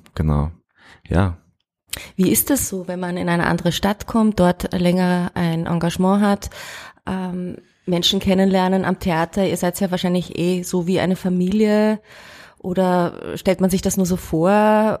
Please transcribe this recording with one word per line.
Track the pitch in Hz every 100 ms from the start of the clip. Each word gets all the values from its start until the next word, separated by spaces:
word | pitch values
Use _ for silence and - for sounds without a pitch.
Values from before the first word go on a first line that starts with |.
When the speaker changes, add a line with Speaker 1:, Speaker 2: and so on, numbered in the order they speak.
| -
Speaker 1:
genau, | - 78 73 73 - _ _ - - -
ja. | 85 95 85 _ _ _ _ _ - - -
Speaker 2:
Wie | 185
ist | - -
das | 277 -
so, | 190 175
wenn | 180
man | 180 180
in | 175
eine | 170 -
andere | 170 175
Stadt | - 196 208 -
kommt, | 233 220 208
dort | 180 175 -
länger | 180 175 180 180 180 175 -
ein | 170 165 170
Engagement | 170 170 - 185 202
hat, | 202 202 - - - - - - -
ähm, | 190 185 180 180 - - _ -
Menschen | 170 170 196
kennenlernen | 196 190 190 190 185 190
am | 180 185
Theater? | 190 160 165 - 190
Ihr | 170
seid | 175 -
ja | 196
wahrscheinlich | 180 180 180 - -
eh | 175 180
so | 180 180 170
wie | 185
eine | 165 180
Familie. | 185 180 180 214 214 214 214 214 - - - - - _
Oder | 185 180 185 180 175 - - 80
stellt | - 180
man | 185
sich | 185
das | 196 196
nur | 180
so | 180
vor? | - 160 175 208 214 214 214 -